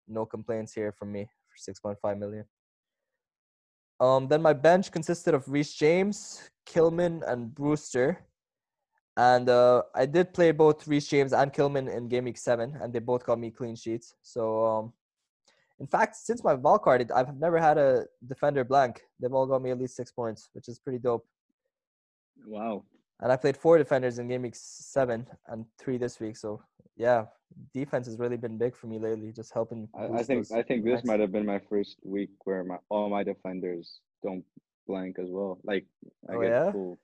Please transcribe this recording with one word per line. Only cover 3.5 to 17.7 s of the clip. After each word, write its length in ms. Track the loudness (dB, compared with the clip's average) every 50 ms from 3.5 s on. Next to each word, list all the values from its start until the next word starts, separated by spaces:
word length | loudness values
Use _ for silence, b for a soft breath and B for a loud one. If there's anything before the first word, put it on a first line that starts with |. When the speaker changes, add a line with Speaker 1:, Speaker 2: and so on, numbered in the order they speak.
| _ _ _ _ _ _ _ _ _ 2
Speaker 1:
Um, 280 | 4 4 4 4 2
then 140 | 2 2 4
my 100 | 4 4 4
bench 380 | 6 6 6 6 6 2 -2
consisted 420 | -6 -6 -4 -4 -4 -2 0 2 2
of 140 | 2 0
Reece 260 | 0 -2 -2 -2 -2 -2
James, 760 | 2 4 4 4 4 2 0 -4 -6 -10 -16 -18 -18 -20 -20 _ _ _
Kilman, 560 | -2 2 2 4 4 2 2 0 -2 -2 -4 -4
and 280 | -4 -4 -4 -6 -8 -8
Brewster. 720 | -4 -2 -2 -2 -2 -4 -4 0 0 2 0 0 -4 -10 _ _ _ _ _ _ _ _ _ _ _ _ _ _ _ _ _ 0
And, 300 | 4 6 6 6 6 6
uh, 360 | 6 6 8 8 8 6 6 2 0 0
I 100 | 0 0
did 280 | 2 2 2 2 2 2
play 180 | 4 4 6
both 340 | 6 6 6 6 4 2 0
Reece 200 | -2 -2 -2 0
James 240 | 2 2 2 2 4
and 220 | 4 2 2 2 2
Kilman 340 | 0 0 0 0 -2 -4 -4
in 200 | -6 -8 -4 -2
game 160 | -2 -2 -2
week 120 | -4 -8
seven, 380 | -4 -2 -2 0 0 -2 -6 -8 -8
and 100 | -8 -6
they 80 | -6 -4
both 260 | -2 -2 -2 -2 0
got 140 | 0 -2 -2
me 120 | -2 -6
clean 240 | -10 -10 -10 -10 -10
sheets. 380 | -10 -8 -6 -6 -6 -8 -14 _ _
So, 440 | _ -12 -6 -4 -4 -2 0 0 0
um, 280 | 0 0 -2 -4 -8 -12 _ _ _ _ _ _ _ _ _ _ _ _ _ _ _ _ -18
in 80 | -6
fact, 300 | -2 0 2 2 0 -2
since 260 | -6 -6 -6 -4 0 0
my 100 | 0 2
wild 260 | 4 4 4 4 6
card, 200 | 6 4 4 4
it, 100 | 2 2 0
I've 220 | 0 0 0 -2 -2
never 180 | 0 2 2
had 200 | 4 4 4